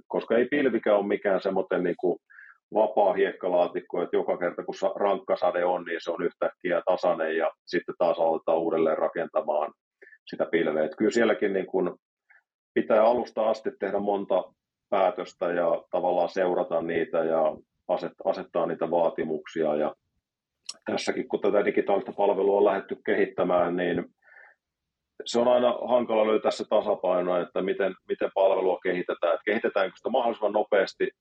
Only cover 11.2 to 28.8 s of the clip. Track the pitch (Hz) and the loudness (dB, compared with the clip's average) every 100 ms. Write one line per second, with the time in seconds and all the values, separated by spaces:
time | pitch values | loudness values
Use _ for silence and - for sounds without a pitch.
11.2 | 113 107 101 95 90 92 90 - _ _ | 2 2 0 -2 -2 -2 -2 -6 _ _
12.2 | _ _ _ _ _ - 113 113 110 120 | _ _ _ _ _ -4 2 4 4 2
13.2 | 110 - 110 110 - - 98 98 101 101 | -2 -2 -2 -2 -6 -6 -4 -2 -2 -2
14.2 | 98 92 - _ _ _ _ 98 92 - | 0 -2 -2 _ _ _ _ 0 2 0
15.2 | 87 - 90 87 85 85 - 90 87 87 | -8 -6 -4 0 0 0 -2 -2 0 2
16.2 | 85 98 92 90 87 82 82 82 80 85 | 0 0 0 0 0 -2 -2 -2 -2 0
17.2 | 82 80 78 78 - _ - 87 85 - | 0 2 0 -2 -10 _ -4 -4 -4 -6
18.2 | 95 92 90 87 82 82 82 85 82 - | -4 -4 -4 -2 -2 -2 0 2 0 0
19.2 | 80 78 - 82 78 76 76 - _ _ | -4 -4 -6 -2 0 0 -2 -6 _ _
20.2 | _ _ _ _ - - - 85 - - | _ _ _ _ -20 -14 -6 -4 -4 -6
21.2 | - - 104 101 101 101 98 98 92 - | -4 -2 0 2 2 0 0 0 -2 -2
22.2 | 101 95 98 101 104 98 - 98 - 101 | 0 2 2 4 4 2 -4 -8 -2 0
23.2 | 95 - 90 90 87 90 87 87 - _ | 0 0 0 2 2 0 -2 -2 -4 _
24.2 | _ - - _ _ _ _ _ _ - | _ -20 -20 _ _ _ _ _ _ -16
25.2 | - 120 120 123 123 120 107 123 117 113 | -4 0 4 4 4 0 0 0 2 2
26.2 | 107 107 107 - 107 107 101 98 92 90 | 2 2 0 -2 -2 0 0 0 0 0
27.2 | 90 90 85 92 92 95 95 92 - 98 | 2 0 -2 -4 -2 0 -2 -4 -6 -4
28.2 | 101 - 95 92 92 87 | -2 2 2 4 2 0